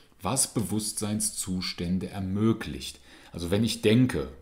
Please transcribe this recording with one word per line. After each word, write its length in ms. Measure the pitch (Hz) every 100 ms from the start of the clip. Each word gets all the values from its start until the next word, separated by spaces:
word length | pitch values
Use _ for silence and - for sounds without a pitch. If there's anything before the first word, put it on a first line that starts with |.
| _ _
was 320 | 92 135 -
Bewusstseinszustände 1500 | - 92 107 104 - 104 107 104 - - 92 92 - 87 92 92
ermöglicht. 920 | 101 95 101 113 110 - 67 - - - - -
Also 180 | 82 85
wenn 140 | 101
ich 180 | 113 -
denke 460 | 107 113 127 78 69 -